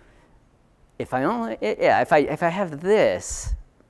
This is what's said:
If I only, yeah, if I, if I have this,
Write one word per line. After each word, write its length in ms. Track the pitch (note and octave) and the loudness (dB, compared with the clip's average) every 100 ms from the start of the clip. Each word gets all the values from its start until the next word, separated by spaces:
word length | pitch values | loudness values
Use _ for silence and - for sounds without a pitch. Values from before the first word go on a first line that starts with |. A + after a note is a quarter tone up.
| _ _ _ _ _ _ _ _ _ - | _ _ _ _ _ _ _ _ _ -12
If 140 | A#2 | -6
I 100 | B2+ | -2
only, 340 | D3 A#3+ A3+ A3+ | -2 -2 -6 -6
yeah, 400 | G#3 - D#3+ G#2 | -6 0 2 4
if 120 | B2+ | 4
I, 60 | D#3 | 4
if 240 | C#3 D3 | 2 0
I 60 | E3+ | -2
have 320 | F3+ F#3 C#3+ | -2 -4 -4
this, 760 | F3+ G#3 B2 F2+ - - - - - _ _ | 0 4 4 0 -6 -10 -6 -6 -8 _ _